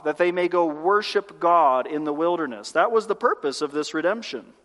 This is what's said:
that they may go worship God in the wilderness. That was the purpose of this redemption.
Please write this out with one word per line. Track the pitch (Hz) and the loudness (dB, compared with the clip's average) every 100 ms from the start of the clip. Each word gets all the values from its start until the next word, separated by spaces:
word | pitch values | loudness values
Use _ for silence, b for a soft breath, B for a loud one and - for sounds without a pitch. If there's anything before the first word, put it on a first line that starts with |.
| 151 | -4
that | 151 | 0
they | 175 | 0
may | 175 175 | 0 0
go | 180 170 | 0 0
worship | 151 170 208 208 208 196 160 | 0 0 2 0 -4 -4 -2
God | 170 170 147 131 123 | 4 6 6 4 0
in | 151 151 | -4 -4
the | |
wilderness. | 147 165 175 151 110 104 | -2 0 0 -4 -8 -4
That | 156 202 | 0 2
was | 226 208 | 2 -2
the | 202 | 0
purpose | 240 415 - - | -2 0 -4 -4
of | 151 | -4
this | 143 151 | -4 -4
redemption. | 160 165 220 220 120 98 _ | -2 -2 -2 -6 -12 -14 _